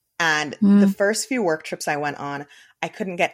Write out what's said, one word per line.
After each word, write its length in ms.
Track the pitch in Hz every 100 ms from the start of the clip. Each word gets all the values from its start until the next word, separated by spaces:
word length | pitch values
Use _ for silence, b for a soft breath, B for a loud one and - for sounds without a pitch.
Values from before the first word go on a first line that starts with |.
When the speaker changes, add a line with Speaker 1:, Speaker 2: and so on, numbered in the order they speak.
| _ -
Speaker 1:
And 340 | 165 151 147 -
Speaker 2:
Mm. 200 | 202 202
Speaker 1:
the 60 | 196
first 400 | 196 202 214 -
few 140 | 254
work 220 | 180 160
trips 240 | - 170 -
I 80 | 147
went 220 | 147 -
on, 260 | 143 143 147 b b b
I 40 | 170
couldn't 280 | - 190 175
get 180 | 170